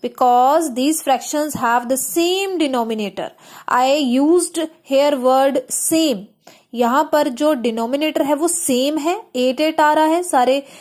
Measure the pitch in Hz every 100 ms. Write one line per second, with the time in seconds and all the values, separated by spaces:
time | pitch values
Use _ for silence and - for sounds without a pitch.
0 | 247 240 254 247 254 302 320 240 269 311
1 | - 254 240 302 302 - 240 233 240 262
2 | - - 339 370 392 370 302 254 226 220
3 | 208 185 - - - - - 247 262 285
4 | 269 247 285 349 339 - 320 - _ 269
5 | 285 285 247 262 269 269 - - - 320
6 | 320 214 196 _ - - _ 233 240 262
7 | 302 302 294 240 294 302 233 220 226 277
8 | 311 302 285 294 330 339 - 247 269 311
9 | 294 381 - 254 254 254 311 311 302 311
10 | 311 330 349 285 247 269 277 -